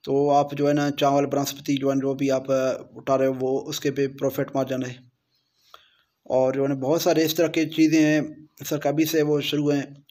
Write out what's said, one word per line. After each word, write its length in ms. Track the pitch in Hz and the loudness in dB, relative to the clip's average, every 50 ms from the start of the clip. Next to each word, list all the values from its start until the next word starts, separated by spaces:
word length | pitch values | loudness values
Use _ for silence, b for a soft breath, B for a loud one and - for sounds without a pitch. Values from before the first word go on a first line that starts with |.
| - | -4
तो 240 | 139 139 139 143 143 | -2 0 0 2 4
आप 220 | 143 143 143 143 143 | 4 2 2 0 -2
जो 120 | 139 143 | 0 0
है 60 | 143 147 | 2 2
ना 140 | 147 143 143 | 2 0 -2
चावल, 320 | 143 - 147 139 139 143 139 | 0 0 2 2 4 2 0
बनस्पति 480 | 131 135 139 139 135 - - - - 143 | 0 -2 -2 -2 -4 -8 -10 -4 -4 -2
जो 140 | 135 135 139 | 0 0 0
है 80 | 135 135 | 0 0
जो 140 | 131 139 135 | -2 -2 -2
भी 140 | 135 139 135 | -2 0 0
आप 180 | 131 131 131 135 135 131 131 131 123 - - - - | 0 -2 0 0 0 0 0 0 -2 -4 -10 -18 -20
उठा 180 | - - - 135 | -12 -2 0 2
रहे 140 | 131 135 131 | 2 2 0
हो 60 | 135 | 0
वो 240 | 127 131 131 135 127 - 151 | 0 -2 -2 -2 -2 -4 -6
उसके 220 | 147 - - 143 | -10 -4 -4 -4
पे 140 | 131 143 139 135 | -2 0 -4 -4
प्रॉफिट 420 | 139 - 139 135 - - 135 135 - | -4 -4 -4 -4 -2 -4 -6 -4 -2
मार्जिन 260 | 135 131 127 131 127 | -4 -2 -2 -4 -6
है। 120 | 127 127 127 - - _ _ _ _ _ _ _ _ _ b b b b b b b b b b b b b _ _ | -6 -8 -10 -16 -20 _ _ _ _ _ _ _ _ _ b b b b b b b b b b b b b _ _
और 280 | - 127 131 131 131 131 | -2 0 2 2 2 0
जो 80 | 139 | 0
है 60 | 139 139 | 0 0
ना 60 | 143 | -2
बहुत 260 | 131 131 131 156 170 | -2 0 0 0 2
सारे 220 | 165 180 160 156 160 | 2 2 2 2 2
इस 120 | 156 156 | 0 2
तरह 120 | - 170 156 | 0 0 0
की 160 | 160 165 160 147 | 0 -2 -2 -2
चीज़ें 320 | - 156 160 151 156 160 | 2 2 4 4 6 4
हैं 640 | 156 151 151 151 135 107 - - - _ _ - 143 | 4 4 2 0 0 -4 -10 -18 -20 _ _ -14 -6
सर 140 | - 156 147 | -6 -4 -2
कभी 240 | 147 143 143 151 160 | -2 0 0 0 0
से 160 | 156 - 160 | 2 2 0
वो 180 | 147 151 151 147 | 2 2 2 0
शुरू 280 | 135 - 147 147 147 147 | 0 -2 -2 0 0 2
हैं, 340 | 143 143 135 143 - - _ _ | 0 0 -2 -6 -14 -20 _ _